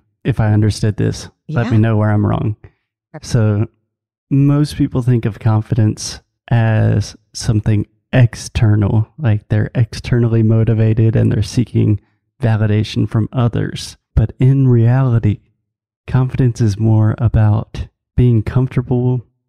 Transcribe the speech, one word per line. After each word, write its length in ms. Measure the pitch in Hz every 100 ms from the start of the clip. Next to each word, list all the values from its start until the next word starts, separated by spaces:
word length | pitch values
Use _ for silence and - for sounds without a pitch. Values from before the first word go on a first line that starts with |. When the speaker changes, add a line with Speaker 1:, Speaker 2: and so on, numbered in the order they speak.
| _ _
Speaker 1:
if 160 | - 110
I 120 | 107
understood 460 | 107 107 - 110 101
this. 320 | 110 107 - _ -
Let 200 | 151 120
me 60 |
Speaker 2:
Yeah. 80 | 110
Speaker 1:
know 160 | 113 110
where 120 | 107
I'm 160 | 104 101
wrong. 300 | 110 110 107 - _ _ _ _
Speaker 2:
Perfect. 140 | 151 -
Speaker 1:
So 360 | 123 107 104 113 _ _ _ _ _ _
most 440 | 139 139 143 151 -
people 260 | 139 131
think 220 | 123 120 113
of 120 | 101
confidence 840 | 117 107 104 110 107 - - - _ _ -
as 680 | 120 113 110 110 110 - - _
something 520 | - - 107 107 107 - _ _
external, 960 | 123 117 - - - 107 104 101 110 110 -
like 280 | 143 107 -
they're 200 | 107 110 -
externally 680 | 117 - - 123 117 113
motivated 760 | 110 113 113 110 110 110 113 110
and 160 | 110
they're 120 | 110
seeking 560 | 107 - 117 113 110 104 _ _ _ _
validation 640 | 117 107 107 104 107 - 110
from 220 | 113 107
others. 640 | - 120 107 104 - - - _ -
But 160 | 110 -
in 300 | 131 139 131
reality, 680 | 120 113 127 135 117 104 98 _ _ _ _ _ _ -
confidence 540 | 127 127 - 127 -
is 180 | 113 98
more 360 | 113 110 107 -
about 680 | 107 - 107 104 107 - - _ _ -
being 260 | 123 117
comfortable 800 | 101 - 131 - 123 123 123 127 - _